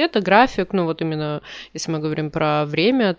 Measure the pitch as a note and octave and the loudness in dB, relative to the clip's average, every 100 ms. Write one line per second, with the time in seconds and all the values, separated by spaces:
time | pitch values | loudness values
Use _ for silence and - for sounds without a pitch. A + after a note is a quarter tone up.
0 | E4 A3 F#3 G3+ C4 - F3+ F#3+ E3 D#3+ | 0 0 4 4 4 2 -2 0 0 -2
1 | E3 D3+ D3+ D3+ - - - D#3 - D#3 | -4 -4 -4 -6 -10 -20 -16 -10 -6 -4
2 | D3+ D3+ D3+ D#3+ D3+ D3+ D3 D#3 G3 C4 | -4 -4 -4 -2 0 0 0 0 2 2
3 | G#3 | 0